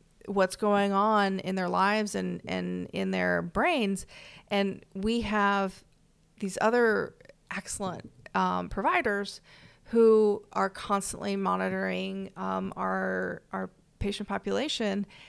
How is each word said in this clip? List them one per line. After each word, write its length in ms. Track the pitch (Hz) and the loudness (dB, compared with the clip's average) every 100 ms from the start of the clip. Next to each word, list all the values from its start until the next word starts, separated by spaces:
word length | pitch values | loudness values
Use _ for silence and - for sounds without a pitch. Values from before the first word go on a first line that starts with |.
| _ _ - | _ _ -4
what's 280 | 196 190 | 2 2
going 380 | - 214 202 202 | 2 2 4 4
on 480 | 196 214 214 196 190 | 2 4 4 2 0
in 160 | - 190 | -4 -2
their 120 | 180 | 0
lives 460 | 180 190 214 208 | 2 2 2 0
and, 260 | 196 185 175 - | -2 -4 -4 -4
and 420 | - 180 - - | -4 -4 -6 -6
in 180 | - 190 | -4 -2
their 320 | 190 180 175 | 0 0 0
brains. 640 | 175 196 311 311 202 190 - - - - - | -2 0 2 2 0 -2 -6 -16 -20 -18 -4
And 360 | 202 196 - - | 0 0 -4 -12
we 280 | 196 202 240 | -4 -2 0
have 600 | 214 214 202 202 190 - - _ _ _ _ - | 0 2 4 2 0 -4 -20 _ _ _ _ -8
these 180 | 196 190 | -6 0
other 540 | 214 240 233 202 - - - - - | 2 4 4 2 -2 -8 -20 -20 -12
excellent, 600 | 196 - - 190 170 - - - | -10 -8 -6 -6 -8 -12 -18 -6
um, 340 | 190 185 180 180 | -2 0 0 -4
providers 720 | - 254 - 247 202 202 - - - - - | -2 0 2 0 -2 -4 -10 -18 -20 -20 -20
who 600 | - 233 226 220 208 208 - | -2 6 8 8 6 2 -4
are 180 | - 196 | -2 -2
constantly 640 | - - 202 - - 202 | -4 -2 -2 -2 -6 -4
monitoring, 960 | 196 190 185 190 190 190 185 190 196 190 - | -2 0 0 0 -2 -2 -4 -6 -8 -10 -8
um, 360 | 190 - 190 - | -4 -4 -4 -4
our, 640 | 185 190 190 185 185 - _ | -4 -2 -2 -2 -4 -8 _
our 180 | 190 190 _ _ - | -8 -8 _ _ -6
patient 300 | 196 202 202 | -4 -4 -6
population 800 | 196 202 196 294 - 214 196 196 - | -6 -2 -2 -2 -2 -2 -2 -4 -10